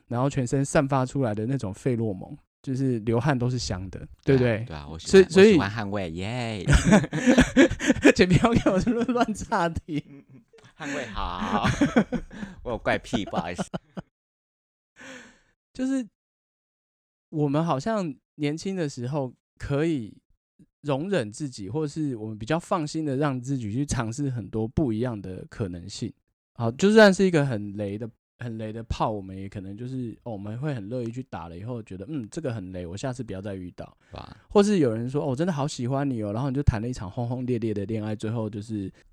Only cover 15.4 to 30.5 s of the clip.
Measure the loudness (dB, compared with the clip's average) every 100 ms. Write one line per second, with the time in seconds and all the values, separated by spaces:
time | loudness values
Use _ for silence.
15.4 | _ _ _ -6 -4 -4 -6 _ _ _
16.4 | _ _ _ _ _ _ _ _ _ -2
17.4 | 0 2 0 0 -2 -2 -4 -8 _ -4
18.4 | -4 -2 -4 -4 -4 -4 -6 -4 -6 -8
19.4 | _ -12 -2 0 0 0 -4 -14 _ _
20.4 | _ _ _ _ -4 -2 0 -2 -2 -6
21.4 | -8 -8 -6 -4 -4 -2 -4 -4 -6 -6
22.4 | -2 -2 0 -2 -2 -4 -2 0 0 0
23.4 | -2 -4 -2 -2 -2 -2 -2 -2 -4 -4
24.4 | -4 -2 -2 0 0 2 -2 -4 -8 -12
25.4 | -10 -6 -6 -6 -10 -8 -8 -10 _ _
26.4 | _ -4 -4 2 6 10 10 8 4 4
27.4 | 2 -2 -6 -6 -6 -6 -8 -14 _ -14
28.4 | -10 -8 -8 -8 -6 -2 -2 -2 -6 -10
29.4 | -10 -10 -12 -10 -8 -8 -8 -10 -10 -10
30.4 | -8